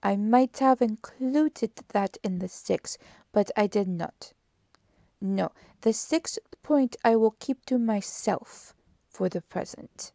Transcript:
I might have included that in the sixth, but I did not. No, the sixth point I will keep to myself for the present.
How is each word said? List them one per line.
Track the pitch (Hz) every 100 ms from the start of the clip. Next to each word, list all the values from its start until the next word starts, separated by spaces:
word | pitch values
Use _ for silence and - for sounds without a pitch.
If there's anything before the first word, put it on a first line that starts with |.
I | 202 202
might | 214 240 262 -
have | 269 254
included | 233 214 - - 262 285 311 - 220 - -
that | 208 196 -
in | 214 180
the | 185
sixth, | - - 180 - - - - _
but | - 202 -
I | 208
did | 214 190
not. | 175 165 _ - _ _ _ _ _ _ _ _ _
No, | 190 196 185 _ - _
the | 226
sixth | 220 - 320 - - _ -
point | - 294 254 -
I | 233 226
will | 220 -
keep | - 262 -
to | 254
myself | 226 214 - - - 185 - - - _ _ _ _
for | - 185
the | 175
present. | - 180 - - - - -